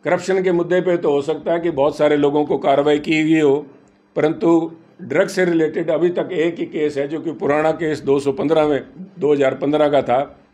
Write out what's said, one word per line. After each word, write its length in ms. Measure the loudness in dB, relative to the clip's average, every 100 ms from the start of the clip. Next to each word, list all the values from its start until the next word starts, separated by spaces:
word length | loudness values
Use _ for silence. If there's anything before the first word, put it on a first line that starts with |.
करप्शन 380 | -2 -2 0 0
के 100 | 2
मुद्दे 280 | 0 2 0
पे 160 | 2 0
तो 120 | 2
हो 100 | 0
सकता 300 | 0 -4 -2
है 80 | -2
कि 100 | -2
बहुत 240 | 0 0 2
सारे 200 | 2 4
लोगों 260 | 2 2
को 140 | 0 0
कार्रवाई 380 | 2 2 2 0
की 220 | 0 0
गई 160 | 2 4
हो, 140 | 4 2 -2 -20 _ _ _ -2
परंतु 540 | -2 0 2 2 0 -12 -20 -18
ड्रग 260 | -4 0 0
से 160 | 0
रिलेटेड 460 | 0 2 0 -2 -2
अभी 200 | 0 0
तक 200 | -2 -4
एक 240 | -2 -2 -2
ही 80 | -8
केस 280 | -4 -4 -2
है, 80 | -6
जो 120 | -6
कि 120 | -8
पुराना 360 | -6 -2 0 0
केस 260 | 0 -4 -4
दो 160 | 0 0
सौ 120 | 0
पन्द्रह 320 | -2 0 2 2
में, 120 | 0 -4 -18 -18 -4
दो 140 | 0
हज़ार 220 | 2 2 0
पन्द्रह 320 | -2 2 2
का 120 | 2
था 140 | 2 -2 -2 -12 _